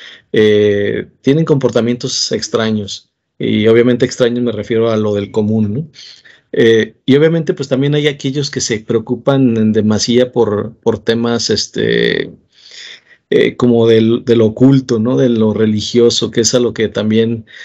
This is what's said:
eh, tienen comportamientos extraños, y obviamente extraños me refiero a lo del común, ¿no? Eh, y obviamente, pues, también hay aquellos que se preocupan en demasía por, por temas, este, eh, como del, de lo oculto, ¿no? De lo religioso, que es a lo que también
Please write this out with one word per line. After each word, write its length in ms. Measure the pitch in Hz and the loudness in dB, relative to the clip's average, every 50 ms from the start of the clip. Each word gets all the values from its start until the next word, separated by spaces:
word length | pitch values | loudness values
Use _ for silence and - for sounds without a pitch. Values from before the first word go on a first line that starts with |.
| - - - - _ _ - | -20 -20 -20 -20 _ _ 0
eh, 760 | 113 107 107 104 104 104 104 101 101 101 104 113 113 - - _ _ - | 2 4 4 4 4 2 2 0 0 -2 -4 -4 -6 -8 -10 _ _ 0
tienen 220 | 131 139 160 165 | 0 2 2 2
comportamientos 880 | 156 156 135 - - - 123 113 117 120 120 - 127 - - - - | 0 0 0 0 0 0 0 0 0 -2 -4 -6 -8 -6 -6 -6 -4
extraños, 800 | - 107 - - - 113 113 110 110 107 101 101 - - _ _ _ _ _ _ _ | -6 -6 -6 -4 -4 -2 -2 -2 -2 -4 -6 -8 -12 -16 _ _ _ _ _ _ _
y 300 | - - 117 107 110 107 | -6 -4 -2 0 0 2
obviamente 380 | 110 113 117 117 127 123 120 131 | 4 4 4 4 2 2 0 0
extraños 400 | 120 - - 127 117 120 123 123 | -2 -2 0 -2 0 0 -2 -4
me 80 | 120 110 | -4 -4
refiero 380 | 107 104 - 120 110 113 117 | -6 -4 -4 -2 0 0 0
a 60 | 113 | 0
lo 180 | 110 107 107 104 | 0 -2 -2 -2
del 180 | 101 101 98 - | -2 -4 -4 -4
común, 420 | 110 107 104 110 110 107 101 104 | -4 -2 0 0 0 -2 -2 -4
¿no? 160 | 131 165 - _ - - - - - _ - - _ _ _ - | -6 -8 -10 _ -20 -20 -20 -20 -20 _ -20 -20 _ _ _ -2
Eh, 440 | - 123 113 113 110 110 110 - _ - | 2 2 4 4 2 0 -2 -6 _ 0
y 100 | - 127 | 2 2
obviamente, 380 | 143 151 160 165 165 156 165 185 | 4 4 2 2 0 -2 -2 -4
pues, 140 | - 139 139 | -4 -4 -4
también 260 | 135 127 139 143 147 | -2 -2 0 0 0
hay 140 | 151 147 151 | 0 0 -2
aquellos 420 | 143 147 - 139 131 147 135 - | -2 -4 -6 -6 -4 -4 -6 -4
que 100 | - 127 | -6 -6
se 200 | 117 - 117 107 | -4 -4 -4 -4
preocupan 760 | 110 - 117 113 110 - 123 117 - - 139 135 135 123 113 | -4 -2 -4 -4 -2 -4 -8 -4 -2 0 2 2 2 2 2
en 160 | 113 110 110 107 | 2 0 0 2
demasía 600 | 110 104 107 107 104 - - 120 120 127 123 - | 0 0 0 0 0 0 0 2 2 2 2 0
por, 420 | 127 113 104 104 101 104 110 - _ - | 0 0 0 0 -4 -4 -6 -10 _ -4
por 160 | 117 107 98 | -4 -4 -2
temas, 500 | - - 113 117 117 120 117 117 - - | -2 -2 -2 0 0 -2 -2 -2 -2 -2
este, 840 | 110 104 - - - - - 55 58 58 58 58 - 50 50 50 - - _ _ _ _ - - - - - - - - _ _ _ _ _ - | -2 -4 -4 -6 -6 -4 -2 -2 0 0 0 0 -2 -2 -4 -8 -12 -20 _ _ _ _ -20 -20 -20 -20 -20 -20 -20 -20 _ _ _ _ _ -2
eh, 260 | - 117 117 110 - | 0 2 2 0 0
como 300 | - - 123 117 117 113 | 0 0 2 2 2 4
del, 380 | 113 113 113 113 110 113 - - | 4 4 4 4 2 0 0 0
de 100 | - 117 | 0 2
lo 120 | 117 113 | 2 2
oculto, 520 | 110 113 - 123 135 139 135 127 131 120 110 | 2 2 4 4 4 4 4 2 0 -2 -2
¿no? 180 | 110 123 131 | -2 -2 0
De 120 | 135 135 123 | 0 0 2
lo 260 | 120 110 110 107 104 | 2 0 0 0 0
religioso, 760 | 101 110 110 107 107 104 - - 120 117 120 117 - - 110 - | 0 0 0 0 -2 -4 -2 2 4 4 4 2 0 -4 -4 -2
que 80 | 120 | -2
es 120 | 113 113 - | -2 0 0
a 40 | 127 | 0
lo 160 | 123 117 113 | 0 -2 -2
que 140 | - 113 98 | -2 -4 -4
también 580 | - - 104 107 110 113 113 113 117 113 113 _ - - - | -2 -4 -2 0 0 0 0 0 -2 -6 -10 _ -20 -20 -20